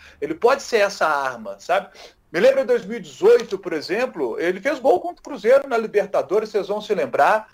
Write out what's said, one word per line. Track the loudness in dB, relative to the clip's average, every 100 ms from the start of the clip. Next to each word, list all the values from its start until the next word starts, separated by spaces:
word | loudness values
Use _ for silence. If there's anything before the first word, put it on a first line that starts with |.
| -20 -10
Ele | -8
pode | 0 2 2
ser | 0 0
essa | 0 0 0
arma, | 0 -2 -6 -12 -12
sabe? | -4 -4 -4 -14 -20 _ _
Me | 2
lembro | 4 4
em | 2
dois | -2
mil | -2 -12
e |
dezoito, | -12 0 4 4 2 -8
por | -6
exemplo, | -6 -4 -4 -4 -4 -4 -2
ele | -4 -2
fez | -4 0
gol | 2 2
contra | -2 -12
o |
Cruzeiro | -14 -4 4 4 2
na | -4
Libertadores, | 0 -2 0 -2 0 -2 0
vocês | -4 -4
vão | -4
se | -4
lembrar, | -2 0 2 4 2 -4